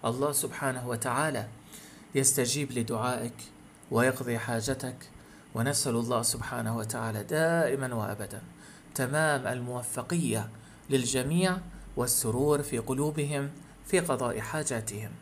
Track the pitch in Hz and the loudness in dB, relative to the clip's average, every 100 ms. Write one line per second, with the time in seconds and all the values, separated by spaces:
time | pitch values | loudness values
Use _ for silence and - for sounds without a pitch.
0 | 110 123 143 143 151 - 139 127 120 117 | -2 0 0 0 -2 -2 -2 -2 -4 -2
1 | 127 123 156 127 110 - - - - - | 0 2 2 0 -6 -10 -18 -18 -18 -20
2 | - 135 131 - 120 139 139 123 113 117 | -2 2 4 4 2 0 0 -2 -2 0
3 | 127 123 117 - - - - - - 117 | 0 -2 -4 -8 -18 -20 -20 -20 0 4
4 | 127 123 123 117 113 117 113 131 127 127 | 4 2 -2 -2 0 -2 0 -2 -4 -10
5 | - - - - - - 127 143 135 117 | -16 -20 -20 -20 -8 -2 0 2 2 0
6 | 117 120 117 117 - 120 113 113 107 120 | 2 2 2 -2 -4 -4 -2 -2 -2 -4
7 | 127 107 101 156 160 170 147 139 131 120 | -2 -4 0 2 4 4 4 2 0 -2
8 | 101 104 101 - - - - - - - | -2 -4 -6 -8 -14 -18 -20 -20 -10 -2
9 | 131 147 156 143 117 123 123 123 120 - | 0 4 4 2 0 -2 -4 -4 -4 -6
10 | 120 175 170 110 104 - - - - 135 | -2 0 2 0 -2 -10 -20 -20 0 2
11 | 120 131 131 170 185 185 - - - - | 2 0 2 4 4 0 -6 -14 -8 -2
12 | 123 - 113 120 147 147 147 117 113 131 | 2 2 2 2 4 4 2 -2 0 0
13 | 147 156 143 143 139 - - - - 185 | 2 0 0 0 -2 -6 -18 -18 2 2
14 | 170 127 123 110 107 156 151 117 110 104 | 4 0 2 0 -2 -2 -2 -2 -4 -6
15 | 110 - | -8 -10